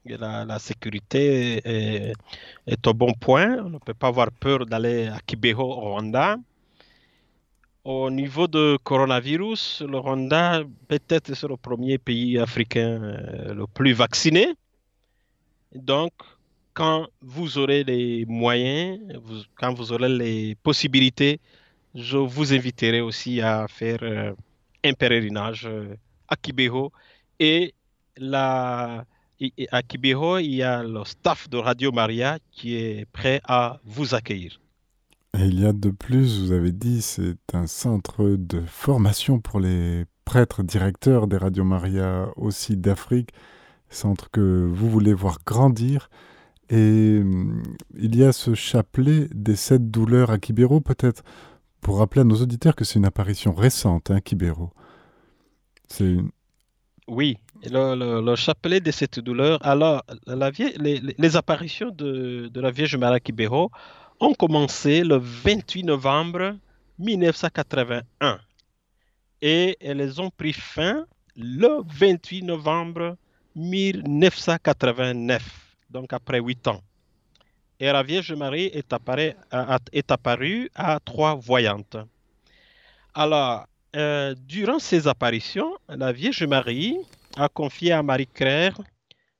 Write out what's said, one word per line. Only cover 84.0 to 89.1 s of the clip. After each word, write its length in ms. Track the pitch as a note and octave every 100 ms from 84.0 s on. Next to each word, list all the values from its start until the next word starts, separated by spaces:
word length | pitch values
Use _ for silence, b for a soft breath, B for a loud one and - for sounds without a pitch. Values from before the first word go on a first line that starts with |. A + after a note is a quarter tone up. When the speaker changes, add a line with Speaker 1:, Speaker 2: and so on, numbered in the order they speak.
| D3+ D3 C#3 C3
Speaker 1:
durant 420 | C3 F3 G3+ D4
ces 280 | - F3 D3
apparitions, 640 | B2 A#2+ A2+ - F#3+ D#4 G4 -
la 240 | C#3 C3
Vierge 320 | B2 G3+ -
Marie 540 | D#3+ C3+ A#2+ A#2+ G3 F4 F#4 _ _ -
a 100 | C#3+
confié 460 | - D3 - E3+
à 100 | D#3+
Marie-Claire 720 | D3 C3 C3+ - C3+ C#3+ F3+ F#3+ G3+ _ _